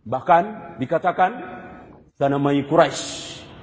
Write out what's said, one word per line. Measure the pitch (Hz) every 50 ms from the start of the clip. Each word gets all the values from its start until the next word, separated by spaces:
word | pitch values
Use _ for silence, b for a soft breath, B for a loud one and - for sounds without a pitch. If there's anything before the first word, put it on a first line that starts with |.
bahkan | _ 107 123 127 123 - 170 170 190 220 214 - - - - -
dikatakan | 131 120 165 160 - 180 165 - 185 196 240 262 - - - - - - - - - - - - _ _ _
sanamai | _ 143 139 139 143 143 143 143 143 139
Quraisy | 143 151 170 160 139 - - - - - - - - - - - - - -